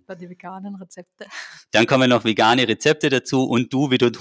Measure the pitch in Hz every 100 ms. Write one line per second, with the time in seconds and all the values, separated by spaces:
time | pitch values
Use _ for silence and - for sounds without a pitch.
0 | - 180 175 180 180 190 202 196 180 -
1 | 175 - - - - - - 107 117 135
2 | 127 120 113 110 113 123 117 110 147 151
3 | 151 131 - 135 131 123 123 131 143 127
4 | 120 113